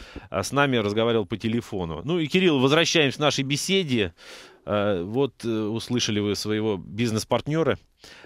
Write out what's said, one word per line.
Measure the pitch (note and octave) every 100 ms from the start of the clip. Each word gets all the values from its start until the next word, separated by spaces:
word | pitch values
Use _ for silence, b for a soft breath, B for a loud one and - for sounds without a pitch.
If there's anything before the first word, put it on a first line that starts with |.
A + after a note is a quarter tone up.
| B B B
а | F#2+
с | G2
нами | C3+ C#3+ A#2+
разговаривал | G#2 G#2+ A#2 A2+ F#2+
по | G#2+
телефону. | A2+ A#2 - G2 E2+ D#2
Ну | C3 F3
и, | D3+
Кирилл, | F#3 F#3 C#3
возвращаемся | C3+ D3+ E3 E3+ C#3 C3
к |
нашей | D3 C#3+
беседе. | C#3 C#3+ - F#3+ D#3 A#2+ F2+ - B B B B -
А, | G#2 G2+ F#2
вот, | F#2 A#2+ C#3 -
э, | A#2
услышали | A2 G#2+ A2+ - B2 - G#2
вы | G#2 F#2+
своего | G#2+ G#2+ A2 F#2+
бизнес-партнера. | - G2+ A#2+ G#2+ - A#2 C#3+ D#3+ D3 G2 _ _ B B